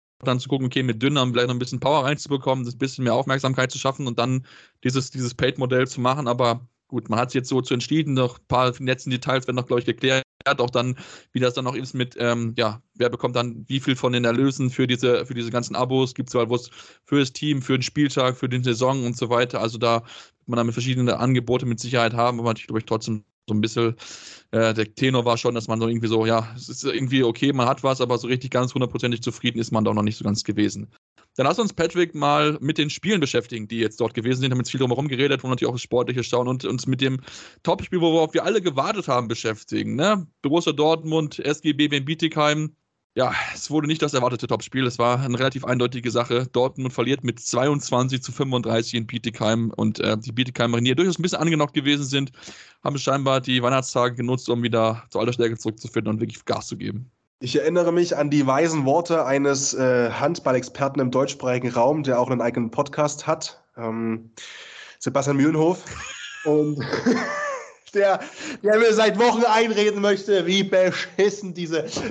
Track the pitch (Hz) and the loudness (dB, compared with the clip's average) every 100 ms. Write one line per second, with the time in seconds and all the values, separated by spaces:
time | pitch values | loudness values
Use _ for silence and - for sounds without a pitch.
0 | _ _ 131 127 131 139 131 135 127 110 | _ _ -2 -2 0 -2 0 0 0 0
1 | 131 147 123 120 123 123 123 127 131 147 | 0 2 2 2 0 0 -4 -2 0 2
2 | 135 147 - 139 135 131 120 123 139 - | 2 -2 -2 -2 0 -2 -2 -6 -6 -2
3 | 123 117 139 135 131 131 127 135 135 131 | 0 2 2 0 0 0 0 0 -2 -2
4 | 131 117 120 131 131 - - _ 127 131 | -4 -2 0 -2 -4 -14 -20 _ -4 -2
5 | 131 135 123 127 127 127 127 127 127 135 | -4 -6 -6 -2 -2 0 0 2 0 0
6 | 123 143 120 123 120 117 - _ _ 123 | 0 0 0 2 2 0 -4 _ _ -8
7 | - 113 127 135 131 131 127 123 - 156 | -2 0 0 -2 0 0 0 -2 0 0
8 | 147 131 123 - - 123 127 123 127 131 | 0 0 0 -2 -2 0 2 0 -2 -2
9 | 135 123 131 131 127 123 127 123 120 113 | -2 -4 0 0 0 -4 0 0 0 0
10 | 131 131 - - - 139 120 127 127 123 | 2 2 0 -4 -2 0 0 0 -2 -4
11 | - - - 131 127 123 127 131 131 131 | -12 -20 -8 0 0 0 -4 -6 -6 -4
12 | 123 - 120 117 117 117 110 107 - - | -4 -2 0 0 -2 0 -2 -2 -10 -2
13 | 123 120 127 123 120 117 - 131 135 127 | 0 0 -2 0 -2 -6 -6 -2 0 0
14 | 127 123 117 117 139 131 127 127 127 123 | 2 2 2 2 2 2 -2 0 0 2
15 | 127 120 - 123 117 120 120 - 127 131 | 2 2 0 -6 -4 -2 -4 -2 0 2
16 | 131 - 131 123 113 120 - - - - | 0 -2 -2 0 2 0 -4 -16 -20 -20
17 | _ 143 127 - 151 139 127 135 127 - | _ 2 2 -2 -2 -2 0 0 0 0
18 | 143 139 127 127 139 123 127 117 127 135 | 0 2 2 0 -2 0 0 2 2 2
19 | 120 117 117 120 123 123 113 117 120 117 | -2 -2 0 2 2 0 -4 0 2 0
20 | 113 - - _ - 117 117 120 127 127 | -2 -14 -20 _ -4 0 0 0 -2 0
21 | 123 92 123 127 117 123 123 113 120 127 | 0 2 2 2 2 0 -2 -4 -2 0
22 | 117 117 120 120 117 110 - 110 - 113 | 2 2 0 0 -2 -2 -4 -6 -2 -2
23 | 117 107 - _ - 107 113 120 117 117 | -2 -6 -8 _ -4 0 0 0 0 -2
24 | - - - - _ 110 113 110 107 - | -10 -18 -18 -20 _ 2 2 2 -2 0
25 | 131 131 117 117 123 117 113 113 113 117 | 0 2 2 2 0 -2 -2 -2 0 0
26 | 113 113 113 113 113 123 123 131 135 120 | 0 2 2 2 0 -8 -14 -8 -4 -2
27 | 131 131 117 113 139 139 120 139 135 127 | 0 2 2 2 0 2 2 2 0 0
28 | 123 120 117 127 131 123 127 131 123 120 | 0 0 -2 -4 -2 0 0 0 -2 -2
29 | 123 117 123 - 123 113 110 113 107 107 | -2 -2 -4 -4 -2 -2 -2 0 2 2
30 | 104 107 - 101 - 107 104 101 101 _ | 0 -2 -2 -2 -2 0 0 -2 -10 _
31 | _ _ _ - 135 190 214 - 165 175 | _ _ _ -2 0 2 -2 0 -2 0
32 | 170 151 147 147 151 151 139 156 147 - | -2 0 2 4 2 0 -2 -2 -2 -2
33 | 180 208 139 120 117 117 104 117 107 - | 0 0 2 0 -2 -6 -6 -2 -2 0
34 | 117 120 117 127 135 127 120 135 127 120 | -4 -2 -2 0 0 0 -2 -2 0 0
35 | 147 123 139 135 127 127 120 123 - 120 | -2 0 0 0 0 -2 -2 -2 -2 0
36 | 123 123 117 123 123 131 - 127 131 131 | 0 -2 0 0 0 -2 -4 -4 -2 0
37 | 131 131 - - - - - 180 180 185 | 0 -2 -8 -18 -20 -6 -2 -2 -2 0
38 | 165 165 156 160 170 220 175 139 160 214 | 4 4 2 2 0 0 0 0 -2 -2
39 | 147 123 113 117 113 104 - 107 107 110 | 0 0 0 -4 -4 -4 -4 -4 -4 0
40 | 185 208 160 _ 139 165 - 143 151 165 | 2 2 -2 _ 0 2 2 2 2 2
41 | 160 160 151 - - 151 156 143 147 143 | 2 0 0 -2 -4 -2 0 2 2 0
42 | 135 160 160 156 147 151 156 - _ _ | -2 -2 -2 2 2 2 -2 -8 _ _
43 | _ - 127 127 - - - 151 147 156 | _ -2 0 0 -6 -10 -4 0 0 0
44 | 147 139 123 120 117 110 - 131 127 127 | 0 0 0 0 -2 -4 -2 -2 0 2
45 | 120 123 131 120 135 135 127 127 123 127 | 2 2 0 0 0 0 0 2 2 0
46 | 117 120 120 120 127 123 127 135 131 127 | -2 0 2 0 0 0 0 0 -4 -2
47 | 120 135 123 120 - 123 139 143 - 123 | 0 0 -2 -4 -4 0 2 2 0 2
48 | 131 131 131 120 135 123 113 113 117 120 | 2 0 -4 -4 -2 0 0 0 0 -4
49 | 107 120 120 113 110 113 113 - 110 107 | -4 -6 -6 -2 0 2 0 0 0 0
50 | 110 110 113 113 127 - 120 117 123 131 | 0 0 -2 -4 -2 0 0 2 2 2
51 | 185 165 175 - 160 156 143 151 139 143 | 2 0 -2 0 0 2 0 0 0 0
52 | 135 139 135 - - - - _ 139 143 | 0 -2 -2 -6 -20 -20 -20 _ -4 -2
53 | 135 135 135 131 127 127 123 135 127 127 | 0 0 2 2 2 0 2 2 0 0
54 | 123 117 120 127 - 120 120 113 113 113 | 0 0 -2 -2 0 0 0 2 2 0
55 | - 101 117 123 117 113 110 107 117 117 | -4 -2 0 0 0 -2 -6 -8 -6 -4
56 | 110 110 110 107 - 107 - 113 101 107 | -2 -2 -4 -6 -6 -6 -6 -10 -8 -10
57 | 127 _ _ _ 131 143 147 175 170 175 | -12 _ _ _ -4 0 2 2 2 2
58 | 170 165 147 147 135 135 165 160 135 156 | 2 0 2 2 4 2 2 2 2 2
59 | 170 165 127 139 143 135 - - 127 123 | 2 0 2 2 2 0 -2 0 2 2
60 | 120 113 143 170 139 127 123 - 139 139 | 2 0 -2 0 0 0 -2 -4 -2 0
61 | 127 127 139 - 127 123 120 120 120 156 | 0 0 -2 -2 -2 -2 -2 2 2 2
62 | 135 120 123 123 117 123 113 - 139 - | 2 0 2 0 0 -2 -2 -2 -2 0
63 | 147 - - 160 - - _ - 117 113 | -2 -2 -2 -4 -4 -14 _ -10 -6 -4
64 | 113 113 113 - - - - - - - | -4 -4 -8 -20 -20 -18 -18 -20 -20 -10
65 | - 139 135 139 147 160 156 147 - - | -4 -2 0 2 2 4 2 0 -6 -14
66 | - - - - 151 151 151 143 135 - | -12 -14 -14 -6 0 2 2 0 -4 -2
67 | - 240 - - 587 523 - - - 202 | 0 0 -2 -6 -6 -8 -10 -20 -6 2
68 | 196 185 - - 311 262 202 214 233 214 | 2 2 -2 -12 -12 -2 2 6 6 6
69 | 220 190 240 220 233 220 226 208 214 202 | 4 6 4 4 4 4 4 2 2 2
70 | 202 196 214 196 170 196 190 190 185 - | 2 2 2 2 4 2 4 4 4 2
71 | - - 202 202 190 170 165 160 - - | -4 0 2 0 -8 -8 -4 -4 -4 -6
72 | 117 | -6